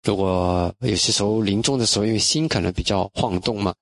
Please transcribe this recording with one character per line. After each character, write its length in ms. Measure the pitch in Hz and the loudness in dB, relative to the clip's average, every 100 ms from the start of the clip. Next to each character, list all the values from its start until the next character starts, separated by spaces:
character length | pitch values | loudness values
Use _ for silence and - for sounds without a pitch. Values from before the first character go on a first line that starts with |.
如 120 | - 101 | 0 0
果 580 | 95 92 90 90 87 - | 2 2 2 2 0 -2
有 160 | 123 92 | -2 0
些 160 | - | 0
时 100 | - | 0
候 200 | 101 110 | 0 0
临 200 | 104 101 | 0 0
终 160 | 120 135 | 0 0
的 80 | 113 | 0
时 140 | 104 | 0
候， 60 | 107 | 0
因 80 | |
为 40 | 110 | 0
心 300 | - 156 160 | 0 0 0
可 140 | - | 0
能 100 | 90 | 0
比 100 | 90 | -2
较 280 | - 98 92 | -2 0 -2
晃 260 | - 117 92 | -2 -2 0
动 200 | 104 107 | -2 -2
嘛 140 | 98 87 | -4 -4